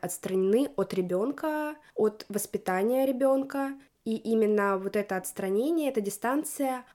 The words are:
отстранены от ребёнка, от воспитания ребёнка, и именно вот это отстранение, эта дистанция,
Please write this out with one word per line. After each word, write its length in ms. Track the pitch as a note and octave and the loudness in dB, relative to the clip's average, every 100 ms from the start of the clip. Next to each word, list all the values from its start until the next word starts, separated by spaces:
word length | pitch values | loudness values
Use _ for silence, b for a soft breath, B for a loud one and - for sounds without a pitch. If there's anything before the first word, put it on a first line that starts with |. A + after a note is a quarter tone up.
отстранены 680 | F3+ - F#3 F#3+ F#3+ A3 C#4 - | -8 -6 -2 2 4 2 0 -2
от 180 | - | -2
ребёнка, 800 | F#3 F3+ F3+ A#3+ C#4+ D#4 D4+ D4+ D4+ b b | -2 0 0 -2 -2 -4 -4 -4 -8 b b
от 320 | G#3+ G#3+ - | 0 0 -6
воспитания 800 | G3+ - G3+ - F#3 G#3+ C4 C4+ | -6 -4 -6 -2 0 2 2 2
ребёнка, 640 | B3 C4+ C4+ C4+ C#4 C#4 C#4 B _ A3+ | 4 4 4 0 -4 -4 -6 B _ -4
и 120 | A3 | -4
именно 600 | G#3+ A3 G#3+ G#3 G3+ F#3+ | 0 2 4 4 4 2
вот 180 | F#3+ G#3 | 0 -2
это 220 | G3+ F#3 | -2 -4
отстранение, 720 | - - F#3+ G3+ C#4 E4 C#4+ | -4 -6 -2 0 2 0 0
эта 100 | A#3+ | 0
дистанция, 840 | G3+ - A#3 C#4 D4+ - C4+ B3+ - | -2 -2 -2 0 -2 -2 -2 -2 -8